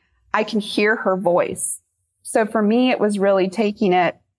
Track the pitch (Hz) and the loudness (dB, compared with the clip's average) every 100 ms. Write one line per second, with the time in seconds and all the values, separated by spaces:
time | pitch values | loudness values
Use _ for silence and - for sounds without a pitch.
0 | _ _ _ 208 220 220 202 - 208 220 | _ _ _ -4 -2 -4 -4 0 0 0
1 | 202 190 190 175 - 180 - - _ _ | 0 0 0 0 0 -4 -8 -8 _ _
2 | _ _ - 240 220 220 208 233 254 240 | _ _ -4 -2 0 0 2 2 2 2
3 | 214 208 196 196 185 185 208 208 202 180 | 0 0 2 2 0 -2 -4 0 2 2
4 | 170 - _ | 0 -2 _